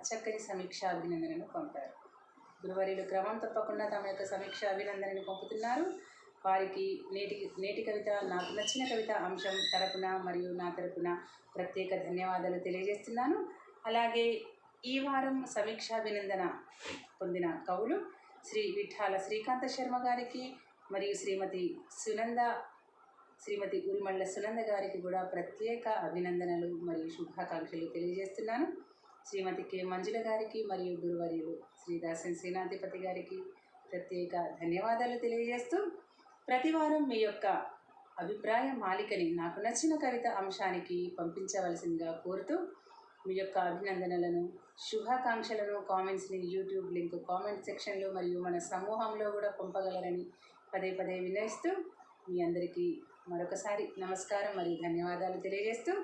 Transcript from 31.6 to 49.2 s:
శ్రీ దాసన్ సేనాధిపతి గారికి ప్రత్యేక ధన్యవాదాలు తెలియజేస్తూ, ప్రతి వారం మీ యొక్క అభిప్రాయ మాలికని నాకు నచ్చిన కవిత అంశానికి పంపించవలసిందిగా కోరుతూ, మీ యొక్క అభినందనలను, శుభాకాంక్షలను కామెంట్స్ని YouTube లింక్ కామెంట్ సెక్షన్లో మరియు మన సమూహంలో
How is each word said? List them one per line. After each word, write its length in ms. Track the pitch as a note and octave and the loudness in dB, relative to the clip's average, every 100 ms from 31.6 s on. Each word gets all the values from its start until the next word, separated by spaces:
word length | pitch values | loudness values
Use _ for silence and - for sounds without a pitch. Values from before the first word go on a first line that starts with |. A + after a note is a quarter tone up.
| - - | -10 -16
శ్రీ 160 | - E3+ | -4 -2
దాసన్ 400 | E3 E3 F3 E3 | -2 -2 -2 -2
సేనాధిపతి 580 | F#3 F#3 F3+ F#3+ F#3+ F#3 | -2 -2 -2 -4 -4 -4
గారికి 400 | F#3 F3+ - C4 F#4 - _ - - | -2 -4 -4 -8 -8 -14 _ -20 -8
ప్రత్యేక 480 | F3+ - F3+ F3 F3 D#3+ D#3+ | -6 -2 -2 0 0 0 0
ధన్యవాదాలు 560 | E3+ F3 A3 A#3 B3 A#3+ | 0 2 4 4 2 2
తెలియజేస్తూ, 580 | A#3 A#3 A#3 A#3+ A#3+ F4+ G4+ - - - - - - | 0 2 2 0 2 0 0 -4 -18 -20 -20 -14 2
ప్రతి 240 | B3 D#4+ | 4 6
వారం 360 | D#4+ D4+ D4+ C4+ | 4 6 6 4
మీ 80 | A3+ | 4
యొక్క 300 | G#3+ G3+ G3+ F#3 F#3+ - - - - - | 2 4 2 2 0 -10 -20 -20 -14 -6
అభిప్రాయ 520 | F3 G#3 G#3+ A#3 C4+ | -4 -2 2 4 4
మాలికని 640 | B3 G3 G3 G#3+ G3+ E3 E3+ | 0 0 0 2 2 2 2
నాకు 240 | E3+ F3+ | 0 0
నచ్చిన 360 | A3 A#3+ D#4+ D4+ | 0 4 4 4
కవిత 320 | C#4 A#3+ A#3+ | 4 2 2
అంశానికి 880 | G3 G3 F#3+ F#3+ F3 - F3 F3 F3 | 2 0 0 0 0 0 -2 -2 -2
పంపించవలసిందిగా 920 | E3+ F#3+ F#3+ G3+ F3+ E3+ E3+ E3 E3 | -2 -2 -2 0 2 0 0 0 0
కోరుతూ, 560 | E3 F3+ F#3+ - E4+ F4+ - - - - - F#3+ | -2 -2 -2 0 0 0 -8 -20 -20 -20 -8 -2
మీ 60 | |
యొక్క 240 | F#3 F#3+ F#3 | -2 2 2
అభినందనలను, 920 | F3+ F3 G3 F3+ F3+ F3 F3 F3 F3 - - - | 2 0 0 0 2 2 4 2 0 -6 -20 -12
శుభాకాంక్షలను 1040 | - A3 G#3+ B3+ B3 A3 G#3+ G#3+ G#3 G3+ G3 | -2 -2 2 2 4 2 0 0 0 -2 2
కామెంట్స్ని 480 | F#3+ F#3+ F#3+ - F#3 | 2 2 0 -2 -2
YouTube 560 | F3 F#3+ F#3+ F#3+ F3+ | 0 0 0 -2 0
లింక్ 220 | F3 E3+ E3+ | -2 0 -4
కామెంట్ 500 | - F#3 G#3 G3 G#3 | 0 0 0 -4 -6
సెక్షన్లో 460 | - G#3+ G3 F#3+ | -6 -4 -2 -2
మరియు 280 | F#3+ F3 F3+ | 0 0 0
మన 180 | F3+ F3 | 0 0
సమూహంలో 760 | - F#3 G3+ A3 A3 G#3+ | 0 -2 0 0 0 0